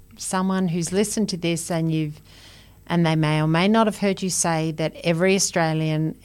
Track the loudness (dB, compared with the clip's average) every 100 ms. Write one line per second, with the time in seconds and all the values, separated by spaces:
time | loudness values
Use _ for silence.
0 | -20 -14 -6 -2 0 0 0 -2 -2 0
1 | 0 -2 -4 -2 -2 -2 -2 -2 0 -2
2 | -4 -8 -18 -20 -20 -20 -20 -20 -4 0
3 | 2 2 2 2 2 2 4 4 2 0
4 | -2 -2 -4 -2 -2 0 -2 -2 -4 -4
5 | -2 2 4 2 2 0 0 0 0 0
6 | -2 -4